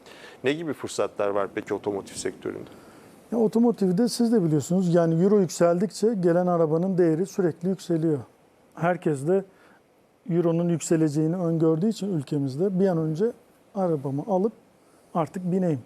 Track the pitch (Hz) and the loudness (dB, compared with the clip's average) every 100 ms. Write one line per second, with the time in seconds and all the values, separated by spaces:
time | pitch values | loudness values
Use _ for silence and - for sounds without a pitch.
0 | - - - - 127 156 160 123 110 - | -20 -20 -20 -6 -4 -2 -6 -8 -8 -4
1 | 101 - 101 101 95 107 - 101 101 98 | -4 -2 -2 0 -2 -6 -6 -6 -4 -6
2 | 90 - - - - - - - - - | -8 -8 -8 -8 -10 -10 -14 -20 -20 -20
3 | - - - 233 214 226 240 226 190 175 | -20 -20 -6 0 2 4 2 2 0 2
4 | 240 - 233 233 165 151 - 185 175 170 | 0 0 2 2 2 0 0 0 2 2
5 | 165 165 190 208 175 - 170 175 202 - | 2 2 4 4 2 2 2 2 -2 0
6 | 220 208 175 170 180 170 160 160 190 180 | 0 2 2 2 2 2 2 2 0 2
7 | 170 156 196 - 170 - 185 185 - 165 | 2 2 -2 0 -2 0 -4 -4 -2 -2
8 | 165 143 110 _ _ _ _ - 165 175 | 0 -2 -6 _ _ _ _ -4 -2 0
9 | 170 139 147 190 190 _ - _ _ _ | -2 -2 0 0 -2 _ -20 _ _ _
10 | _ _ - 170 170 165 175 160 - 165 | _ _ -2 0 2 2 0 -2 0 2
11 | 156 151 156 185 170 165 160 160 220 - | 2 2 0 0 -2 2 2 2 0 -2
12 | 196 165 127 151 139 139 202 185 196 165 | -4 -4 -4 -4 -4 -2 -2 2 2 2
13 | 156 156 226 - _ _ _ 202 180 156 | -2 -2 -2 -4 _ _ _ -4 -2 -2
14 | 135 139 180 185 226 - _ _ _ _ | -2 -6 -2 0 0 -4 _ _ _ _
15 | _ 175 151 190 180 190 175 135 | _ -4 -4 -4 -2 0 0 -2